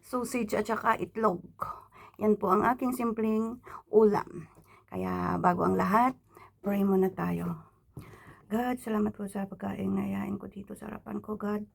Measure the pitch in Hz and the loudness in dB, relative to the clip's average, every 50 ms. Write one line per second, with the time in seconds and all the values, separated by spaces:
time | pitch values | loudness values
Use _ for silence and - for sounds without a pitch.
0 | _ - - 254 240 240 - 247 226 - - - 214 - 220 214 - 156 - - | _ -4 -4 -4 -4 -2 -2 -2 -2 0 -2 -2 -2 -2 -4 0 0 0 0 0
1 | - - _ 220 220 214 175 170 - - - - - - - - - _ _ - | -2 -6 _ 0 2 2 0 0 -8 -16 -10 -10 -8 -8 -8 -12 -16 _ _ -20
2 | - - _ - 208 214 208 208 - 190 185 208 214 226 254 247 262 247 254 247 | -20 -20 _ 0 2 2 2 4 4 2 2 4 4 2 2 2 -2 -2 -2 -2
3 | 240 233 220 226 220 220 220 214 226 226 247 254 _ - - - - _ - 214 | -2 -2 0 0 0 2 2 2 0 -2 -6 -10 _ -16 -18 -18 -10 _ 6 8
4 | 220 208 202 - - - - - - - - - _ _ - - _ _ - 185 | 8 8 6 2 -2 -4 -12 -14 -14 -16 -20 -20 _ _ -20 -20 _ _ -8 -6
5 | 185 180 185 180 180 180 180 175 175 185 175 180 175 180 190 190 185 180 202 226 | -4 -4 -2 -2 0 0 0 4 4 4 4 4 2 2 2 2 2 4 4 4
6 | 247 262 254 - _ _ _ - - - _ _ - 202 202 202 196 196 196 185 | 4 4 0 -4 _ _ _ -20 -20 -20 _ _ -4 -2 0 2 2 4 4 4
7 | 190 185 190 - 175 175 175 170 170 175 170 160 - _ _ _ _ _ _ - | 4 2 2 -2 -2 -2 -2 -2 -2 -4 -6 -8 -12 _ _ _ _ _ _ -18
8 | - - - - - - - - _ _ 202 226 247 247 254 247 - 226 214 214 | -18 -16 -20 -20 -20 -20 -20 -20 _ _ -2 -2 0 -2 -4 -4 -4 -4 -2 0
9 | 208 208 208 - 208 196 - 208 196 196 190 - 196 196 196 196 196 190 196 196 | 0 -2 -2 -6 -12 -8 -6 -8 -8 -8 -8 -8 -8 -8 -6 -4 -4 -2 -2 -2
10 | 196 196 196 196 202 202 202 196 202 196 - 202 196 - 208 - - - 214 - | -2 -4 -4 -4 -4 -4 -6 -8 -8 -12 -14 -16 -14 -14 -16 -14 -12 -12 -12 -12
11 | _ - 214 208 208 - 214 208 208 208 208 208 214 - | _ -10 -10 -10 -8 -8 -8 -6 -4 -4 -4 -4 -6 -10